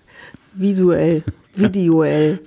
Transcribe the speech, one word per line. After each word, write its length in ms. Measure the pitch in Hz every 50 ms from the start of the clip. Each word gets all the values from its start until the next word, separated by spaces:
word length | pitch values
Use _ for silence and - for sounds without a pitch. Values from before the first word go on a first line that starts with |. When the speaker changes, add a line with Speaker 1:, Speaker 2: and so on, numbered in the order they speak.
| _ _ _ - - - - - _ _ -
Speaker 1:
Visuell. 680 | 190 185 202 196 190 180 175 165 160 156 160 165 156 165 -
Speaker 2:
<laughs> 60 | - _ _ _ -
Speaker 1:
Videoell. 840 | 190 202 208 185 196 180 165 165 160 156 143 147 151 156 151 151 - -